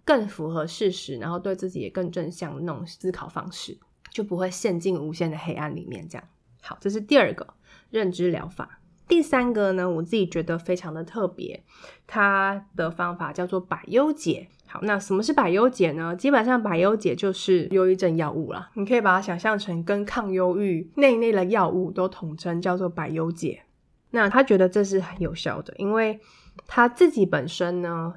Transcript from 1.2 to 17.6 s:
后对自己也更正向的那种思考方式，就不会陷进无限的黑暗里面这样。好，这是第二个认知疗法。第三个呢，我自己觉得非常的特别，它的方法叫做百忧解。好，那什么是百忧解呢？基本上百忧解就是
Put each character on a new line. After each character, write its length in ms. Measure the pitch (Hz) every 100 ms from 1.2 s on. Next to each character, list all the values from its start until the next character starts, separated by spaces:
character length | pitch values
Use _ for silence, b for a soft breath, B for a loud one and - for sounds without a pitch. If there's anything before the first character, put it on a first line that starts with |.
| 147
后 80 | 175
对 160 | 196 190
自 120 | 185
己 120 | 180
也 100 | 104
更 220 | 185 175
正 200 | 175 160
向 220 | 170 160
的 80 | 143
那 100 | 170
种 140 | 139 170
思 260 | - 185
考 160 | 180 -
方 240 | - 180
式， 240 | - - - _ _ -
就 120 | -
不 140 | 208 180
会 140 | 185
陷 280 | 185 214 170
进 160 | 190 170
无 160 | 151
限 200 | 160 165
的 40 | 156
黑 180 | 165
暗 220 | - 151 165
里 120 | 180
面 200 | 92 160
这 120 | 123
样。 80 | - _ _ _
好， 160 | - -
这 80 | 202
是 140 | 214
第 160 | 208 277
二 160 | 151
个 140 | - - - b b b
认 220 | 220 190
知 180 | 180 180
疗 180 | 160 180
法。 320 | - - - _ _ -
第 160 | 349
三 280 | 294 262 247
个 200 | 214 196
呢， 180 | 185 180
我 140 | 165
自 120 | 170 220
己 140 | 180
觉 140 | 170
得 120 | 165 165
非 200 | 175 180
常 180 | 165
的 100 | 160
特 240 | 165 226 185
别， 360 | - - - _ B B B -
它 600 | 220 202 196 196 202 202 -
的 160 | 160
方 260 | 165 175 175
法 160 | 151
叫 140 | 147 180
做 120 | -
百 240 | 180 156 -
忧 260 | 226 302
解。 340 | 294 170 - - _ -
好， 120 | -
那 160 | 214 202
什 160 | 202 190
么 80 |
是 100 | 226
百 160 | 285 185
忧 180 | 190 254
解 240 | 254 165
呢？ 220 | 151 165 175
基 140 | 269
本 160 | 262 226
上 160 | 247
百 160 | 214 170
忧 180 | 196 220
解 200 | 180 180
就 180 | 196
是 340 | 190 - 180